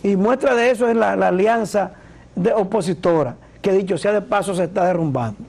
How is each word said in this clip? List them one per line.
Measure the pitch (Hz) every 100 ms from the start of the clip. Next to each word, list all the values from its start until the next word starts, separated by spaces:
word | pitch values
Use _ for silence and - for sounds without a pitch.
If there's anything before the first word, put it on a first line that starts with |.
Y | 202 196
muestra | 208 262 277 240
de | 240
eso | 226 233
es | 226
la, | 208 190
la | 190
alianza | 180 214 233 208 208 92 - - - - -
de | 185
opositora, | 226 190 220 170 175 180 165 131 117 - -
que | 196
dicho | 190 190 -
sea | 202
de | 208
paso | 196 208 196 180
se |
está | 170 196 180
derrumbando. | 175 160 127 117 104